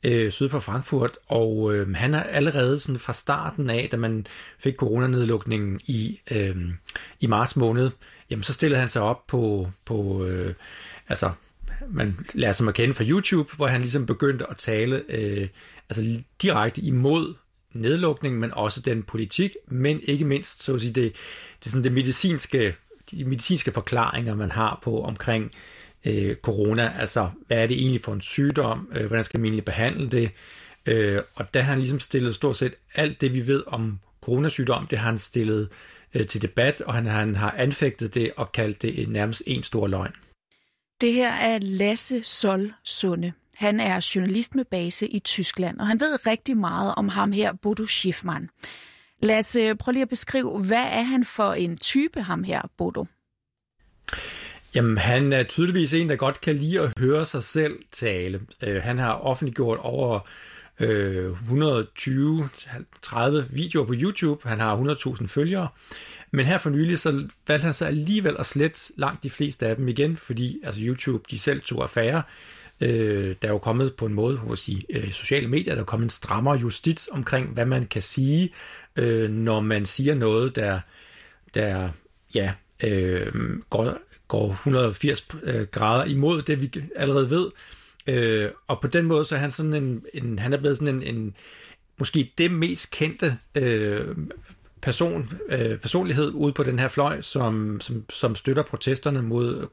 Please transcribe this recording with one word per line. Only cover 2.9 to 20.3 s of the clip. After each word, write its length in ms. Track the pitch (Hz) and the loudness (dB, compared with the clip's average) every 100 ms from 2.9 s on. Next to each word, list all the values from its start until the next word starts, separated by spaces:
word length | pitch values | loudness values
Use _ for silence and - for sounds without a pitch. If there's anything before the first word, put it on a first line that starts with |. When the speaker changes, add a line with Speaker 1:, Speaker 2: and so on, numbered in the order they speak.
| 123 | -4
Speaker 1:
fra 140 | - | -4
starten 560 | 123 - 139 160 - 135 | -6 -2 -2 -2 -2 0
af, 180 | 117 123 | 0 0
da 60 | 120 | -2
man 300 | 113 110 101 - - - | 0 -2 -4 -14 -20 -4
fik 160 | 139 131 | -4 0
coronanedlukningen 1040 | 120 113 127 127 117 113 107 110 101 95 | 0 2 2 2 2 0 0 -2 -2 -4
i, 360 | - 113 110 208 - | -2 -2 -2 -6 -4
øh, 240 | 110 98 92 87 87 - - - - | 0 0 -2 -4 -6 -10 -12 -14 -2
i 80 | 117 | 2
marts 280 | 107 123 - | 2 2 2
måned, 360 | 117 117 127 - - - - | 4 4 2 0 -20 -20 -8
jamen, 140 | 113 | -6
så 100 | 101 | -4
stillede 260 | 127 160 135 | 0 2 4
han 100 | 123 | 2
sig 120 | 120 | 2
op 260 | 107 120 - | 2 0 -2
på, 420 | 127 113 101 92 92 - | 0 2 0 -2 -8 -4
på, 400 | 113 98 95 92 | -2 0 0 0
øh, 280 | 92 92 90 - - - - - | -2 -4 -6 -14 -18 -18 -20 -6
altså, 220 | 87 95 87 _ _ - - 269 | -2 -2 -4 _ _ -8 -6 -6
man 380 | 165 107 92 - | -2 -2 -2 -6
lærer 180 | - 117 | -2 0
sig 160 | 98 113 | 2 2
at 60 | |
kende 200 | 101 120 | 2 0
fra 100 | 135 | 2
YouTube, 460 | 110 180 202 180 147 - | 2 2 4 2 0 -2
hvor 120 | 143 | 0
han 140 | 127 | 2
ligesom 240 | 123 139 120 | 0 0 0
begyndte 440 | 120 139 131 - | 2 2 2 -4
at 80 | - | -6
tale, 460 | - 110 120 131 - | -2 2 2 0 -2
øh, 380 | 117 104 101 95 - - - _ | -4 -2 -2 -4 -8 -20 -20 _
altså, 320 | 110 110 117 - _ | -4 -2 -2 -8 _
direkte 400 | 190 135 110 - | 2 2 2 0
imod 520 | 156 127 135 160 160 - _ _ _ | 0 4 4 4 0 -8 _ _ _
nedlukningen, 680 | 120 113 160 175 143 143 120 | -2 0 2 2 0 -2 0
men 120 | 113 | -2
også 280 | - 107 113 | 0 -2 -2
den 220 | 127 113 | -2 -2
politik, 480 | 104 110 107 - 190 - - | -2 -4 -2 0 0 -2 -8
men 320 | 127 139 151 | 0 0 0
ikke 220 | - 143 | 0 0
mindst, 380 | 151 | 2